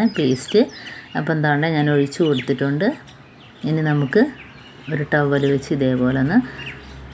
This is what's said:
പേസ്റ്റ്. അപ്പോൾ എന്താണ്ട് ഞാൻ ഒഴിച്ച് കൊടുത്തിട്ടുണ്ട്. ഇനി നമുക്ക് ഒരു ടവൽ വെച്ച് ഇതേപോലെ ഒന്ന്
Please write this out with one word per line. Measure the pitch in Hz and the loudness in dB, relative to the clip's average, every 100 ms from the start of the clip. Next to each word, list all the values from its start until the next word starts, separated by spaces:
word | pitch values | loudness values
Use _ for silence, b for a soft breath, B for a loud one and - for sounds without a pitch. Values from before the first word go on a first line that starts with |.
| 220 - | 0 2
പേസ്റ്റ്. | 139 131 - 208 277 B B B B 160 | 0 0 2 2 2 B B B B -6
അപ്പോൾ | 151 156 | -2 0
എന്താണ്ട് | 151 143 160 156 | 2 2 2 2
ഞാൻ | 147 | 2
ഒഴിച്ച് | 147 143 - 165 | 2 0 0 2
കൊടുത്തിട്ടുണ്ട്. | 135 123 131 139 147 202 302 - - - - - - - | 2 0 -2 0 0 0 -2 -10 -20 -20 -20 -20 -10 -4
ഇനി | 156 156 | -2 0
നമുക്ക് | 147 135 208 294 - - - - - - | 0 2 2 2 -2 -18 -20 -20 -18 -8
ഒരു | 135 147 | -6 0
ടവൽ | 151 143 139 139 | 0 2 2 2
വെച്ച് | 139 - 151 | 0 -2 0
ഇതേപോലെ | 131 127 127 135 | 0 2 0 0
ഒന്ന് | 135 208 247 B B B B - - | 2 2 0 B B B B -18 -18